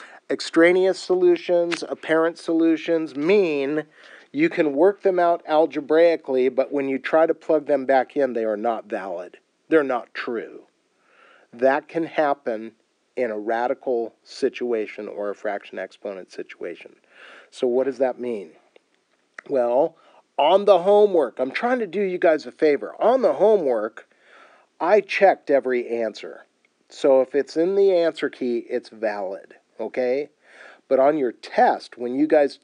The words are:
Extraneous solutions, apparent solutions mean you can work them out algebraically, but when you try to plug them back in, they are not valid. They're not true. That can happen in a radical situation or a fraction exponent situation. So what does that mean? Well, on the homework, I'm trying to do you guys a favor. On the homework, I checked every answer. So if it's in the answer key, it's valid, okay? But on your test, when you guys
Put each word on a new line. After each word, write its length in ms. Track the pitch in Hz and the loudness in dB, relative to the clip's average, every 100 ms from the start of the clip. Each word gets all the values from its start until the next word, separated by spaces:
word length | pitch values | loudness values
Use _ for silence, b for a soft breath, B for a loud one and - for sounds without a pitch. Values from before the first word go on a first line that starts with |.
| B B - | B B -8
Extraneous 680 | 139 - 165 170 185 190 180 | -8 -2 4 4 4 2 0
solutions, 840 | - 185 180 175 - 175 170 165 151 | -2 2 2 2 0 0 0 -4 -8
apparent 520 | - - 160 160 160 | -10 -2 0 0 -4
solutions 760 | - 165 165 160 170 165 156 | -4 0 2 0 -2 -4 -4
mean 680 | 135 156 208 175 143 139 151 151 B B B B | -4 0 2 2 -2 -4 -6 -8 B B B B
you 160 | 139 165 | -4 -2
can 240 | 175 156 | 0 -2
work 300 | 139 185 202 | 2 2 2
them 160 | 196 180 | -2 2
out 240 | 170 170 - | 2 0 0
algebraically, 1040 | 156 160 143 143 156 170 160 - 131 127 | 2 2 -2 0 4 4 2 -2 0 0
but 240 | 123 131 | 0 -2
when 160 | 143 139 | -2 -4
you 100 | 135 | -4
try 280 | - 160 165 | 0 2 2
to 80 | |
plug 320 | 160 - 156 139 | 0 -2 -2 0
them 180 | 143 | -2
back 320 | 131 135 120 147 | 2 0 0 -2
in, 160 | 131 | -2
they 140 | 120 110 | -2 -4
are 100 | 104 | -2
not 300 | 117 110 104 | -4 -4 -6
valid. 500 | 107 95 87 87 - _ _ - | -10 -8 -10 -12 -18 _ _ 0
They're 160 | 156 | 0
not 300 | 135 123 - | 2 -2 -6
true. 480 | - - 113 85 - - _ _ b b b b b b | -12 -8 -8 -8 -14 -20 _ _ b b b b b b
That 340 | 117 131 143 - | -2 0 0 -2
can 180 | 165 | -6
happen 680 | 156 - 147 143 - 110 110 - _ _ _ | -4 -2 -2 -2 -4 -8 -10 -18 _ _ _
in 160 | - 120 | -6 -6
a 80 | 107 | -4
radical 760 | 104 113 123 131 - 120 113 - | -4 -4 -2 -4 -4 -4 -4 -10
situation 800 | _ - 131 - 123 113 104 - 104 | _ -4 -4 -4 -4 -4 -6 -10 -12
or 220 | - 104 | -8 -8
a 60 | |
fraction 440 | 98 107 101 - 104 | -8 -8 -8 -10 -12
exponent 540 | 95 - 104 95 90 | -14 -12 -14 -12 -14
situation. 640 | - - - 95 80 - - B B B B B | -16 -16 -14 -14 -14 -18 -20 B B B B B
So 160 | - 127 | -6 -2
what 180 | 123 | 0
does 140 | 131 123 | -2 -2
that 200 | 131 120 | -4 -4
mean? 340 | 123 110 82 _ _ _ _ _ _ _ _ - - | -8 -10 -12 _ _ _ _ _ _ _ _ -20 -6
Well, 460 | 135 120 123 160 b b b _ - | -2 0 0 0 b b b _ 0
on 260 | 147 190 | 2 4
the 180 | 202 185 | 6 4
homework, 560 | 185 208 208 175 123 - | 6 6 6 4 0 -2
I'm 120 | 131 | -6
trying 280 | - 240 254 | -4 -2 -2
to 60 | 208 | -2
do 140 | 180 | -4
you 180 | 190 180 | -4 0
guys 280 | 175 156 120 | 2 2 -2
a 60 | |
favor. 420 | - 156 139 95 - | 0 2 2 -2 -2
On 240 | 202 262 | 2 2
the 120 | 196 | 2
homework, 760 | 139 202 208 143 113 110 - - b b b b b b - | 2 4 4 2 -2 -4 -10 -20 b b b b b b -6
I 200 | 160 208 | 2 2
checked 500 | 196 - 196 139 - | 2 2 4 4 0
every 380 | 139 127 123 110 | 0 0 -2 -2
answer. 580 | 117 110 - 85 - - _ _ _ _ | -4 -6 -8 -14 -18 -20 _ _ _ _
So 320 | - 147 131 | -2 4 4
if 140 | 127 | 4
it's 220 | 143 131 160 | 0 -2 -2
in 200 | 170 196 | 0 2
the 160 | 196 | 4
answer 360 | 175 165 151 147 | 4 0 -2 -6
key, 360 | - 127 120 - | -4 -4 -4 -4
it's 200 | 120 - | -8 -8
valid, 640 | 110 107 104 95 95 - - _ - | -6 -6 -4 -8 -10 -16 -20 _ -12
okay? 520 | 110 127 123 135 147 _ B B B B - | -8 -4 -2 -2 -6 _ B B B B -2
But 100 | 131 | 2
on 180 | 135 156 | 2 2
your 160 | 123 | -2
test, 640 | - - - 240 120 - - | -6 -4 2 2 2 -6 -10
when 180 | 120 | -8
you 120 | 131 151 | -2 2
guys 320 | 156 143 - | 2 2 -4